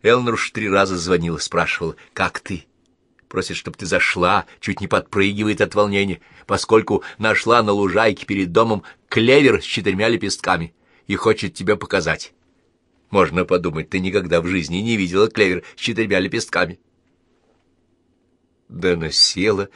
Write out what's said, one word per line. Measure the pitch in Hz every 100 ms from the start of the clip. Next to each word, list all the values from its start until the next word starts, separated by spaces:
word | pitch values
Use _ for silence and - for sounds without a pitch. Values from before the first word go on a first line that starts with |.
Элнор | 110 123 120
уж | 110 -
три | 110 107
раза | 98 98 92
звонила, | 85 90 85 78
спрашивала, | - 85 82 - 82 - -
как | - 92 -
ты. | - 87 - _ _ _ _ _ _
Просит, | 92 90 82
чтоб | - -
ты | 87
зашла, | 92 - 95 87 98 - -
чуть | - 95
не | 98
подпрыгивает | 98 - 101 98 101 107 101
от | 101 104
волнения, | 104 98 101 85 _ - -
поскольку | 98 - 110 110 101 - -
нашла | 110 104 110 120
на | 107
лужайке | 101 98 95 113 98 -
перед | 98 90
домом | 85 113 104 - - _
клевер | 113 117 139 135 101
с |
четырьмя | - - 98 95 110
лепестками | 110 95 - - 90 82 _ _ _ -
и |
хочет | 101 113 110 98
тебе | - 92 104
показать. | - 98 82 78 - _ _ _ _ _ _ _ _
Можно | 101 82 85
подумать, | 90 90 85 78 76
ты | 95
никогда | 92 98 87 85
в | 87
жизни | 92 73 87
не | 113 113
видела | 90 92 113
клевер | - 98 87 - -
с |
четырьмя | - 104 107 95
лепестками». | 95 113 - 87 87 95 _ _ _ _ _ _ _ _ _ _ _ _ _ _ _ _ _ _ _
Дэна | - 92 85 80
села, | - - - 104 98 98